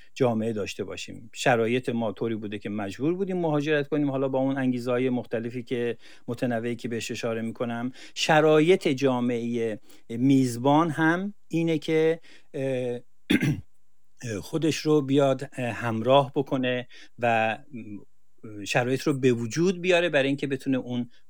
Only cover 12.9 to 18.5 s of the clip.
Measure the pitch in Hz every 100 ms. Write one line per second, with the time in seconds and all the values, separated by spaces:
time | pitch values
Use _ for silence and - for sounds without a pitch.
12.9 | 120 - - - - - 101 - - -
13.9 | - - - 110 101 - 160 156 - 151
14.9 | 151 135 139 139 131 139 - 123 107 117
15.9 | 110 117 139 131 151 135 135 127 123 -
16.9 | - - - 117 113 110 107 - 120 107
17.9 | 101 - - - - 113